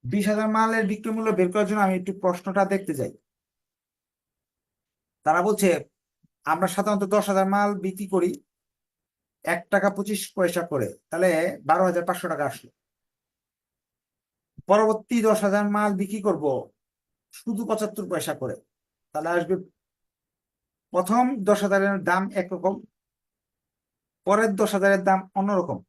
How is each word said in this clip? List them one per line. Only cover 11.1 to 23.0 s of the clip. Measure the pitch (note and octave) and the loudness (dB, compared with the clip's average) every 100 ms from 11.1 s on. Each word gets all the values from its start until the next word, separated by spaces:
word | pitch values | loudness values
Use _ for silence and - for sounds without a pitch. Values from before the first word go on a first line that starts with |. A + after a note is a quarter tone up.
| E3 F#3 D#3+ F3 - C#3+ | 0 2 2 -2 -4 0
বারো | E3+ F#3 | 4 4
হাজার | E3+ F3 | 0 -2
পাঁচশো | F3+ F3+ | -4 -4
টাকা | D3+ C#3 | -4 -4
আসলো। | - - _ _ _ _ _ _ _ _ _ _ _ _ _ _ _ _ _ _ - - | -6 -20 _ _ _ _ _ _ _ _ _ _ _ _ _ _ _ _ _ _ -20 2
পরবর্তী | G#3 A3 G#3+ - A#3+ A3 | 4 4 0 0 2 2
দশ | G#3+ G3+ | 2 2
হাজার | G3+ G#3 G#3 | 0 0 0
মাল | G#3 F#3+ | 0 -2
বিক্রি | G3 G#3+ G3+ | -4 -2 -2
করব | E3 D3 B2 - _ _ _ _ _ _ - | 0 -2 -2 -6 _ _ _ _ _ _ -14
শুধু | - G3+ C#4+ | -8 -6 -4
পঁচাত্তর | G#3 G#3+ - F#3 | -4 -4 -8 -6
পয়সা | F3 - C#3+ | -6 -6 -6
করে, | B2+ - _ _ _ _ _ | -8 -10 _ _ _ _ _
তাহলে | D3+ E3 F3 | -8 -2 -2
আসবে | E3+ F#3 - _ _ _ _ _ _ _ _ _ _ _ _ | -2 -4 -6 _ _ _ _ _ _ _ _ _ _ _ _
প্রথম | F3+ F3+ A#3 B3+ C4+ F#3+ | -2 2 2 2 0 0
দশ | G3+ | 2
হাজারের | G3+ G3 G3 G3 - | 2 2 2 0 0
দাম | F#3 G3 G3 | 0 0 -4
একরকম, | F3+ F3+ F3+ G3 - _ | -6 -4 -4 -4 -12 _